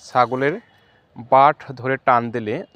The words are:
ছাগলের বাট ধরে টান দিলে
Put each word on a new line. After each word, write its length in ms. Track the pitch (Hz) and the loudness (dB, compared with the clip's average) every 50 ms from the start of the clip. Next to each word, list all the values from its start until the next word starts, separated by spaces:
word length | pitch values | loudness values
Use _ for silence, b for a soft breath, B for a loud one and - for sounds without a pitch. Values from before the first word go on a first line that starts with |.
| - | -16
ছাগলের 560 | - - 127 123 113 127 127 135 143 170 233 - b b b b b b b b b b - 117 117 | -4 0 0 0 0 0 -2 -2 -4 -4 -6 -10 b b b b b b b b b b -20 -4 0
বাট 420 | - 131 139 147 156 - - - 135 | 2 4 4 4 2 0 -6 -16 -14
ধরে 240 | 120 117 131 135 | -10 -6 -6 -6
টান 340 | 131 _ 135 123 120 120 117 | -2 _ 2 2 2 0 -2
দিলে 340 | 110 120 110 104 117 165 196 - - | -6 -8 -6 -6 -8 -8 -10 -12 -16